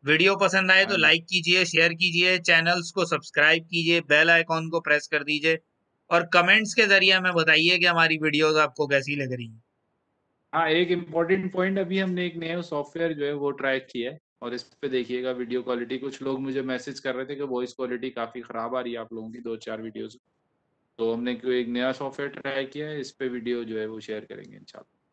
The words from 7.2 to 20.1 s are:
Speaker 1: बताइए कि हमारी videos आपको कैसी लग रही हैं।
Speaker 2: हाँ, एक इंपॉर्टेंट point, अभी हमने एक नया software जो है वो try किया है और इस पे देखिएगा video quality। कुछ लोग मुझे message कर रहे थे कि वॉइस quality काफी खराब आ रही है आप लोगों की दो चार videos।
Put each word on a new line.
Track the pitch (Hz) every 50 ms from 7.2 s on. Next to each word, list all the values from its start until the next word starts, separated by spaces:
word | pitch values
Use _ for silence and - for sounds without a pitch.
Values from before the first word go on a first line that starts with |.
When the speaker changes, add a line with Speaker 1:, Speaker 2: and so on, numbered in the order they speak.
| 180 185
Speaker 1:
बताइए | 175 165 160 160 156 156 160 170 180 180
कि | 170
हमारी | 180 170 165 165 160 160 156
videos | 151 156 147 151 156 156 156 156
आपको | 151 139 - - 151
कैसी | 135 139 139 135 143 147
लग | 147 139 123
रही | 127 123 117
हैं। | 113 113 113 _ _ _ _ _ _ _ _ _ _ _ _ _ _ _ _ _ _ -
Speaker 2:
हाँ, | 160 165 156
एक | 156 170 180 170
इंपॉर्टेंट | 180 175 170 165 151 165 170 165 190 190 190 185
point, | 185 185 180 190 190 196
अभी | 196 175 190 190
हमने | 190 185 180 180 180
एक | 175 165
नया | 170 165 165 170 175
software | 170 175 160 147 143 147 _ 165 170 165
जो | 165 147 143
है | 143
वो | 147 143 143 143
try | 139 139 135 135 131 131
किया | 131 - - 127 117 127
है | 151 151 _ _ _ _
और | 113 120 120
इस | 120
पे | - _ _ _ - 139
देखिएगा | 131 127 120 110 123 123 127 131
video | 127 123 123 117 123 127
quality। | 123 - 123 120 120 117 131 127
कुछ | 131 139 135 -
लोग | 135 135 135 131
मुझे | 135 135 131 139
message | 131 131 131 123 - 143 131 -
कर | - 135 123
रहे | 127 131
थे | 135 143
कि | 139
वॉइस | 143 135 127 123 123 123
quality | 123 - 127 123 123 120 123 131
काफी | 127 123 117 113 - 117
खराब | 113 - - 117 117 120 127
आ | 127
रही | 123 120
है | 120 117
आप | 113 110
लोगों | 117 113 113 110
की | 110 123
दो | 120 117 113
चार | 110 - 117 110 110
videos। | 113 113 107 110 110 107